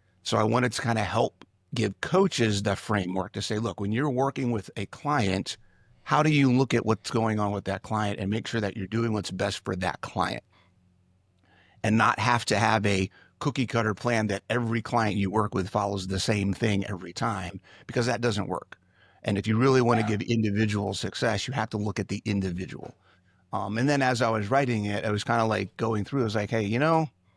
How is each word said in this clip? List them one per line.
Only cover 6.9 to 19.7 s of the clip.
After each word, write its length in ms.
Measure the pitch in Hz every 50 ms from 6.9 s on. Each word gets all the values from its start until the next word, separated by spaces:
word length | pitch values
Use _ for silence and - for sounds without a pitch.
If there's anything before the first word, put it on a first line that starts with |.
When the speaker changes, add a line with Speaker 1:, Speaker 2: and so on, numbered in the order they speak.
| 110 104 - -
Speaker 1:
going 280 | - 117 113 110 107 104
on 120 | 104 101
with 140 | 101 101 98
that 180 | - 98 95 -
client 360 | - 110 107 107 104 101 -
and 100 | 98 95
make 160 | 107 113 - -
sure 140 | - -
that 140 | 104 98 -
you're 120 | 113 95 90
doing 260 | 107 113 117 117 110
what's 160 | 104 92 -
best 320 | 92 92 101 101 95 - -
for 120 | - 101
that 260 | 90 92 90 - -
client?" 420 | - - - - 87 - - 58 - _ _ _ _ _ _ _ _ _ _ _ _ _ _ _ _ _ _ _ _ _ _ _ _ _ _ _ -
And 140 | 110 110 113
not 220 | 104 110 - -
have 260 | 107 123 120 117 -
to 120 | - 107 101
have 280 | 110 110 110 110 104
a 240 | 104 101 95 95 92 _ - - _ _ -
cookie 280 | - 151 123 139 127 110
cutter 260 | - 117 110 107 104
plan 340 | - - 120 120 110 107 104
that 160 | 101 101 - -
every 320 | 110 123 120 113 113 117
client 360 | 110 - 113 117 113 107 90 104
you 120 | 98 95
work 240 | 95 110 107 104 -
with 160 | 98 92 95
follows 380 | - 104 104 101 101 98 92 95
the 120 | 95 92
same 340 | - - 110 104 98 98 95
thing 320 | - - 110 104 98 98 -
every 260 | 104 85 92 87 87
time, 480 | - 117 117 107 95 92 87 92 95 _ - - - -
because 200 | - - 127 117 120
that 140 | 120 107
doesn't 260 | 117 120 104 104 - -
work. 300 | 90 - - - - _ _ _ _ _ _ _ _ _ -
And 140 | - 104 98
if 80 | 98 113
you 100 | 113 110
really 240 | 127 139